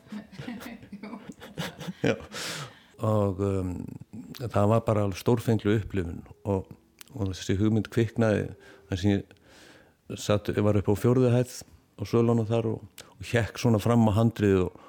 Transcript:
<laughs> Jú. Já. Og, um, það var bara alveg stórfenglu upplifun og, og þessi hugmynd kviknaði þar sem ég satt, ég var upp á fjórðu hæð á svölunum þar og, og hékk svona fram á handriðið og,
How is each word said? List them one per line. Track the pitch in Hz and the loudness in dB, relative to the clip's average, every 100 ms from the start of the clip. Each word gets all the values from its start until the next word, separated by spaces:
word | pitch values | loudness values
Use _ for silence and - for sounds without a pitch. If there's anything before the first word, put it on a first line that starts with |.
| - 214 - - - | -16 -16 -16 -14 -12
<laughs> | 233 240 233 - 202 | -12 -14 -16 -18 -18
Jú. | - - - - - - - - - - 131 | -16 -16 -18 -20 -18 -10 -10 -10 -12 -4 -2
Já. | 110 - - - - 139 - - - | -2 -6 -12 -10 -10 -12 -18 -20 -6
Og, | 110 107 101 95 | 0 2 0 0
um, | 98 95 90 87 50 - - - - - | -2 -2 -4 -6 -10 -14 -16 -18 -16 -10
það | 117 107 104 | -4 2 4
var | 113 | 4
bara | 113 104 101 | 2 0 0
alveg | 92 | -2
stórfenglu | - 120 - 107 101 110 | 0 0 2 0 2 0
upplifun | 90 98 85 85 - - | 0 -4 -6 -8 -14 -12
og, | - 98 - - _ _ - - | -4 -4 -4 -18 _ _ -18 -6
og | 98 | -6
þessi | 92 - 98 | -6 -4 0
hugmynd | 110 110 101 | 2 2 0
kviknaði | - 113 - 113 98 95 - - - - | 0 -2 2 2 2 -2 -8 -20 -20 -8
þar | 95 | -2
sem | 98 | 2
ég | 101 - - _ - - - _ _ - 104 | 2 -2 -20 _ -20 -20 -20 _ _ -14 -10
satt, | - 104 - | 0 0 0
ég | - 104 | 0 2
var | 104 | 2
upp | 101 | 2
á | 98 | 2
fjórðu | 120 123 123 | 4 4 4
hæð | 120 123 - - - _ - | 4 0 -6 -18 -20 _ -12
á | |
svölunum | 104 117 117 117 107 | -2 2 4 2 2
þar | 117 113 | 0 -2
og, | - - - - | -6 -10 -20 -20
og | - 95 | -18 -2
hékk | 117 107 - | 0 0 0
svona | 123 110 | 2 2
fram | 113 117 110 | 4 4 4
á | 101 | 4
handriðið | 113 - 104 95 90 | 2 4 4 4 2
og, | - | -4